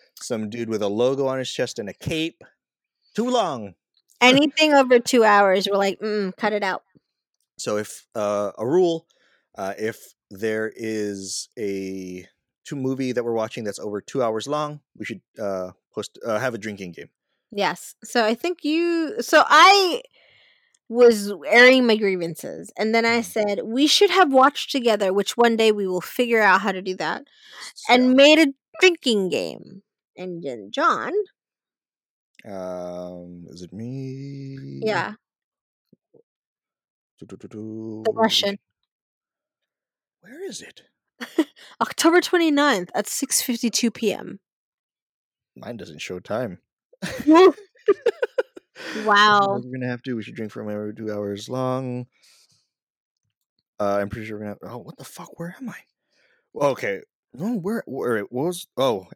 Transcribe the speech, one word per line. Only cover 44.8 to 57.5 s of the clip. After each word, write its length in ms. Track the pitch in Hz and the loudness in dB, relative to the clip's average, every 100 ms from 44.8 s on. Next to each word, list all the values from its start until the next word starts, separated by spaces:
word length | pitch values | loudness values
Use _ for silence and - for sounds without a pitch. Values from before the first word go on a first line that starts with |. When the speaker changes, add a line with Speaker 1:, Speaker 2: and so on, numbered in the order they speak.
| _ _ _ _ _ _ _ 64 | _ _ _ _ _ _ _ -20
Speaker 1:
Mine 220 | 101 120 | -14 -14
doesn't 220 | 98 73 | -14 -14
show 200 | - 90 | -10 -10
time. 400 | - 107 123 90 _ _ _ - 190 523 294 | -6 -6 -6 -10 _ _ _ -12 -10 -4 4
Speaker 2:
Woo! 280 | 320 370 294 | 8 8 6
Speaker 1:
<laughs> 40 | 403 _ - 403 554 - 508 - - - _ - - 214 214 | -6 _ -2 0 0 -4 -6 -6 -8 -10 _ -18 -12 -6 2
Speaker 2:
Wow. 540 | 202 214 208 196 196 | 4 6 6 4 0
Speaker 1:
We're 140 | 127 131 | -6 -6
gonna 100 | 127 | -6
have 140 | 120 | -6
to, 120 | 131 117 | -6 -8
we 60 | |
should 120 | 107 117 | -8 -10
drink 160 | 107 | -10
for 100 | 117 | -8
another 320 | 107 104 107 | -8 -6 -8
two 180 | 107 110 | -8 -8
hours 380 | 104 101 101 113 | -6 -4 -6 -6
long. 560 | 127 131 127 131 123 123 _ _ _ _ _ _ _ _ _ _ _ _ _ _ _ _ - | -4 -2 -4 -4 -8 -10 _ _ _ _ _ _ _ _ _ _ _ _ _ _ _ _ -6
Uh, 180 | 101 101 | -2 0
I'm 80 | 101 | -2
pretty 180 | 113 107 | -6 -12
sure 100 | 107 | -10
we're 80 | 104 | -12
gonna 120 | 101 | -12
have, 100 | 92 | -14
oh, 60 | 117 | -16
what 200 | 175 - | -16 -18
the 60 | |
fuck? 360 | 233 - 175 - | -18 -18 -18 -12
Where 160 | 170 - | -14 -12
am 100 | 254 | -14
I? 60 | - - _ _ _ _ _ _ - | -14 -18 _ _ _ _ _ _ -2
Okay. 460 | 143 123 110 98 - _ _ | -2 0 -4 -6 -10 _ _
No, 220 | 123 196 | -10 -6